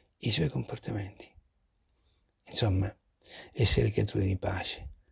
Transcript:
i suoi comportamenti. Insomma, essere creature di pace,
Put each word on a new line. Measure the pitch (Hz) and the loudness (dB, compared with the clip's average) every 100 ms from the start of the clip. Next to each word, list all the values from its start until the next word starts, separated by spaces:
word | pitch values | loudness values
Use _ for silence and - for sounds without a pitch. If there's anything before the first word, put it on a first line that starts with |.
| _ _ | _ _
i | 127 | -2
suoi | 110 156 | 0 0
comportamenti. | 135 120 - - 107 98 - - - _ _ _ _ _ _ _ _ _ _ - | 0 -4 -6 -4 -4 -4 -10 -20 -20 _ _ _ _ _ _ _ _ _ _ -10
Insomma, | - 107 92 98 - _ _ - - - | 0 2 2 0 -4 _ _ -20 -20 -10
essere | - 110 - 113 | 2 4 4 4
creature | 104 104 104 95 | 2 0 2 0
di | 95 | 0
pace, | 98 92 - - - - _ | -2 -4 -6 -8 -12 -14 _